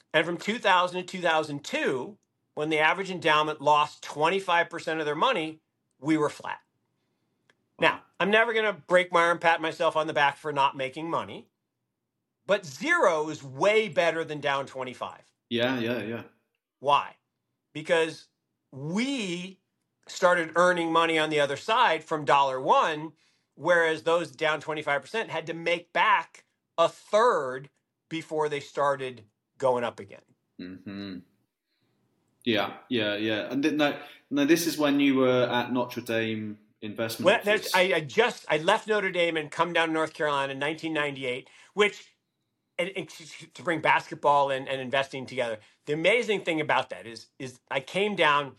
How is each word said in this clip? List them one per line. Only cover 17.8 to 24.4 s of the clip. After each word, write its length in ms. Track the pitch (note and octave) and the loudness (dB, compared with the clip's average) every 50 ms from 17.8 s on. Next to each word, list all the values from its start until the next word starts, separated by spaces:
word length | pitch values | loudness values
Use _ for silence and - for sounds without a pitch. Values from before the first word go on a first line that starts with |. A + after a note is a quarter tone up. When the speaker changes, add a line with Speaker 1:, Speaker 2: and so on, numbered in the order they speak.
| D3+ - F3 E3 D#3+ D#3+ D3+ - - _ _ _ _ _ _ _ _ _ | -2 0 2 2 2 0 -4 -12 -20 _ _ _ _ _ _ _ _ _
Speaker 1:
we 880 | - C3 C#3 D#3 F3 G#3+ B3 C4+ C#4 C4 G#3 F#3 E3+ F3+ F3+ F#3+ F#3 _ _ _ _ _ _ _ _ _ _ - | -16 -12 -10 -6 -2 -2 -2 -2 -2 -4 -4 -6 -6 -8 -8 -12 -16 _ _ _ _ _ _ _ _ _ _ -16
started 440 | - - F#3+ F3+ F3+ F3 E3 D#3+ - | -6 2 4 4 4 4 0 -2 2
earning 360 | - F3+ F3+ F3+ E3+ E3 E3 | 4 4 6 4 4 2 2
money 260 | D#3+ E3 E3 E3 D#3+ D#3 | 4 4 4 4 2 2
on 120 | D#3 D#3 | 2 2
the 100 | D#3 D3 | 2 2
other 180 | C#3+ C#3 C#3+ - | 2 2 0 -4
side 460 | - - A3 B3 B3 D#3 - D#3 - | -2 0 2 4 4 4 2 0 -2
from 220 | - E3 D3+ D3 | -4 -6 -4 2
dollar 360 | D3+ D3 C#3 C#3 C3+ C3 C3 | 4 6 6 6 4 0 -2
one, 520 | C3+ E3 B3 C4+ A#3 F3 D#3 D3+ D#3 D#3+ - _ _ _ _ _ _ _ _ | 2 4 4 4 4 2 0 -4 -8 -12 -14 _ _ _ _ _ _ _ _
whereas 480 | - C#3 E3+ F3 E3+ E3 D#3+ D#3+ C#3+ A2+ | -6 2 2 4 4 4 2 0 0 0
those 280 | E3 E3 F3 E3 C#3 | 0 0 0 0 -4
down 300 | C3 B2 | -6 -2